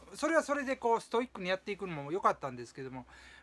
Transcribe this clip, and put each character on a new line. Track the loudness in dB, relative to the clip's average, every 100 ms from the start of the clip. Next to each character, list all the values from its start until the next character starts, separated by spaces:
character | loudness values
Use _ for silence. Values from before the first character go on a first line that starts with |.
| -10
そ | -2 4
れ | 4
は |
そ | 4
れ | -2
で | 0 0
こ | 2 2
う、 |
ス | 2
ト | -2
イ | 0
ッ |
ク | -4
に | -2
や | -2
っ |
て | -2
い | -6
く | -4
の | -6
も | -4
良 | 2
か | 2
っ | 2
た | -4
ん | -8
で |
す | -12 -12
け |
ど | -10
も、 | -12 -14 -20 -20 -16